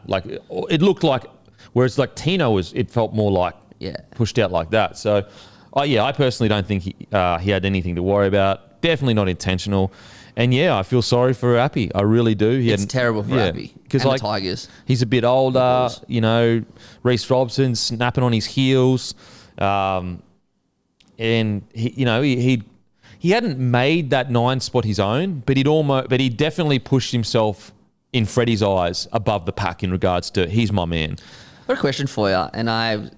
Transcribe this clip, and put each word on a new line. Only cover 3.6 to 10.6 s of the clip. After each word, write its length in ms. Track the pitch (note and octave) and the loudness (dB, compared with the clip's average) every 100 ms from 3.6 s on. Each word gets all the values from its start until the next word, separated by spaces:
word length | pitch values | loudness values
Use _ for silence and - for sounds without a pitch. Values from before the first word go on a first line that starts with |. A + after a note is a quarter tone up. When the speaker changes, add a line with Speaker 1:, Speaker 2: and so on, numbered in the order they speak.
| - - | -20 -14
Speaker 2:
Yeah. 160 | F#2+ D2+ - - | -12 -12 -10 -4
Speaker 1:
pushed 220 | A2 - | -2 0
out 140 | G2 | 0
like 200 | F2+ E2 | 0 0
that. 260 | G#2+ G2 - | 0 0 -2
So, 280 | A2 G#2 G2 - - - - | 0 0 -2 -12 -20 -20 -6
oh, 100 | C3+ | -2
yeah, 200 | D3 A#2 | 0 2
I 80 | A#2 | 0
personally 380 | C#3+ C3 - A2+ | 0 0 2 0
don't 160 | G#2 F2+ | 0 0
think 160 | G2 | -4
he, 120 | E2+ - - | -6 -12 -4
uh, 260 | G#2 F2+ E2+ | 0 2 0
he 100 | F#2+ | 0
had 140 | F#2+ F#2+ | 0 0
anything 300 | F#2+ F2+ E2+ | -2 -2 -2
to 80 | |
worry 240 | F#2 G2+ G2 | 0 2 2
about. 540 | G2+ G2 F#2+ - _ | 2 2 0 -8 _
Definitely 320 | E3 D#3+ C3+ G#2+ | -2 0 0 2
not 120 | F#2+ | 0
intentional. 640 | F2 F#2+ F#2 G#2 G2 F#2 - - - - - | -2 -2 -2 -2 0 -2 -4 -20 -20 -12 -2
And, 180 | B2 | 0
yeah, 240 | B2+ | 2